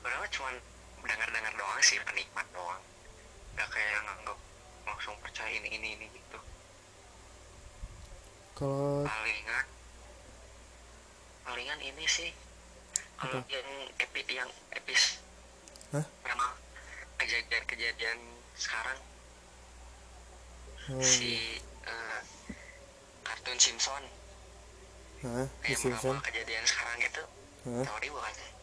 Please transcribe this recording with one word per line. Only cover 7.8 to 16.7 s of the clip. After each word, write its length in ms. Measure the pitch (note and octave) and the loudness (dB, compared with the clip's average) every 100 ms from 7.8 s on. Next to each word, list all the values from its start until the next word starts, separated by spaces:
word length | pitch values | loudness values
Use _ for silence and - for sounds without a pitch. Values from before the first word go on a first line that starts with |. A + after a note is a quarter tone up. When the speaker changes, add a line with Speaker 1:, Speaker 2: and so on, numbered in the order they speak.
| - - - - - - - | -10 -10 -12 -14 -16 -18 -16
Speaker 2:
Kalau 480 | - C#3 C#3 C#3+ C#3+ | 0 4 6 6 6
Speaker 1:
Palingan, 640 | C#3+ A2 A2 G#2 G#2+ A#2+ C3+ - - - - - - - - - - - - - - - - - | 4 4 2 2 2 2 0 -4 -16 -16 -16 -14 -16 -16 -16 -16 -18 -18 -18 -18 -18 -18 -18 -12
palingan 380 | B2+ B2 B2+ D3+ | -6 -4 -2 -2
ini 240 | C#3 C#3 D#3+ | -2 0 4
sih. 240 | E3 E3+ - - - - - - - - - | 4 4 -6 -14 -16 -16 -16 -2 0 0 -2
Kalau 240 | C3 C3 | 0 0
Speaker 2:
Apa? 80 | B2+ | 0
Speaker 1:
yang 220 | C#3 C3+ C#3 C3 - | -2 -2 -6 -8 0
epi-, 320 | C3 - C3 | 0 2 0
yang 200 | B2+ B2+ - - | 0 0 -4 -6
epis. 460 | - - B2+ - - - - - - - - - | -6 6 8 8 6 -8 -18 -18 -16 -16 -14 0
Speaker 2:
Hah? 140 | C#3+ D3+ - | 0 0 -2
Speaker 1:
Memang 300 | - - - - - | -2 4 4 2 -10